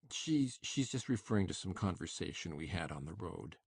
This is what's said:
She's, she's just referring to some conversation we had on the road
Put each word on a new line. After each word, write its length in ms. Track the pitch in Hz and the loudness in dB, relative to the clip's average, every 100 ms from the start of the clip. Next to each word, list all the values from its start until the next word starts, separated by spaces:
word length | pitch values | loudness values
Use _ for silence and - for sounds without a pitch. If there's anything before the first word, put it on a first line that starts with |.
| - | -8
She's, 480 | - - 156 135 - | -8 2 4 4 0
she's 260 | - - 131 | -6 0 2
just 200 | 131 - | 0 2
referring 380 | 120 - 110 92 | 0 4 4 4
to 60 | |
some 200 | - - | 2 -4
conversation 800 | 92 101 90 82 - 82 78 85 | 0 0 0 -4 -4 -4 -4 -6
we 120 | 76 80 | -4 -2
had 240 | 87 80 | -2 -2
on 140 | 76 | -4
the 80 | 71 | -6
road 440 | 87 90 50 57 80 | -6 -6 -6 -8 -12